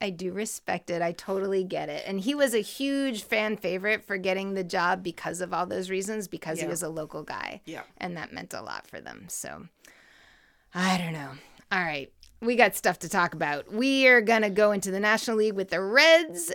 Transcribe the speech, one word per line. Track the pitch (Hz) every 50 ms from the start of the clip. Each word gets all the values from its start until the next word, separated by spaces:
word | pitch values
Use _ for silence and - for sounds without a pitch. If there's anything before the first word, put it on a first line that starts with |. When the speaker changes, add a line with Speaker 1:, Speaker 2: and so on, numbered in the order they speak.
| 220
Speaker 1:
I | 202
do | 185 160 185 185 180
respect | 196 220 220 - - - - 185 180 - -
it. | 175 170
I | 170 170 175
totally | - - - 190 190 196 196 196 190 185
get | 185 175 151 151 151
it. | 147 151 -
And | - 196 196
he | 190 233 285
was | 294 285 262 226
a | 226
huge | 208 - - - 269 277 277 277 277 269 233 208 -
fan | - 233 214 214 214 220
favorite | 208 - 175 180 185 190 214 220 208 -
for | - 202 190
getting | 185 190 185 190 190 196 196
the | 196 185
job | 170 196 190 175 175 185 180 180
because | 175 165 - - 175 165 175
of | 180 175 185
all | 165 180
those | 180 196 185 185 185
reasons, | 190 190 190 196 220 220 202 175
because | - 160 - 160 160 160
he | 156
Speaker 2:
Yeah. | 170
Speaker 1:
was | 175 165 175
a | 156
local | 160 160 156 147 - 151 151
guy. | - - - - - - - -
Speaker 2:
Yeah. | - 160 - - - _
Speaker 1:
And | - - 180 175 165
that | - - -
meant | - - - -
a | - 107
lot | - - - -
for | - - 80
them. | - - 58 53 - 175
So, | - - - 65 71 78 - 170 _ _ _ - - - - _ _ - - - - _ _ _ _ _ _ _ -
I | 175 180 190 185 180
don't | 175 165 160
know. | 156 143 135 131 139 - - - - - - 202
All | 185 180
right. | 165 151 143 135 - _ _ - - - - -
We | 233 247
got | 233 240 202 196
stuff | - - 196 170 -
to | - 160
talk | - 196 175 170 -
about. | 160 170 147 147 143 - - 202
We | 214 247 269 269 269 262 254
are | 254 240
gonna | 214 202 226 220 214 208
go | 190 202 214 208 208
into | 196 180 196
the | 185 196
National | 208 214 220 220 - - 226 220
League | 214 220 202
with | 190 190 190
the | 175 170
Reds, | 190 196 220 269 302 330 330 330 339 320 349 349 349 339 -